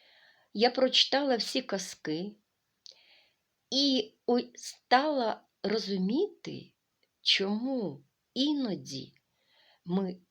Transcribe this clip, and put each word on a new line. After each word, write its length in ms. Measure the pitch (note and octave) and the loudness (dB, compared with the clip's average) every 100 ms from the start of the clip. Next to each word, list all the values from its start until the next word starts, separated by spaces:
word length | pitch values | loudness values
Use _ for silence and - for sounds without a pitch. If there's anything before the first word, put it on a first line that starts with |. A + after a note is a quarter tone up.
| - - - _ _ | -20 -20 -20 _ _
Я 180 | G#3 A#3 | 2 2
прочитала 640 | B3 B3+ - - C4+ C#4+ A#3+ | 4 4 4 4 2 2 0
всі 260 | G#3 C4+ | 0 -4
казки 720 | B3+ G3 F#3 - - D#3 G3+ G#3 _ _ _ _ - - _ - _ _ _ _ - | -4 -6 -6 -10 -6 -4 -6 -12 _ _ _ _ -20 -20 _ -20 _ _ _ _ -4
і 440 | C4 C#4+ C4 - _ - | 0 2 2 -2 _ 0
у-, 140 | A#3+ - - | 0 0 -10
стала 880 | - - - B3 D4+ C#4+ A3+ - _ _ | -16 -12 2 4 4 0 0 -4 _ _
розуміти, 1080 | G3+ A3 F#3+ G3 F#3 C4 G#4 A4 - C3+ - _ _ _ _ _ | -2 -2 -2 -2 0 2 0 -4 -12 -12 -14 _ _ _ _ _
чому 840 | - - G3 G#3+ B3+ C4+ F#3+ C#3 - _ _ | 0 2 2 -2 -2 -2 -4 -6 -16 _ _
іноді 800 | A#3 C#4+ D4 B3 E3 C3 C3+ - _ _ _ _ _ _ _ - | -4 -2 -2 -2 -6 -8 -12 -12 _ _ _ _ _ _ _ -4
ми 320 | F3+ F#3+ F3+ _ | -2 -2 -6 _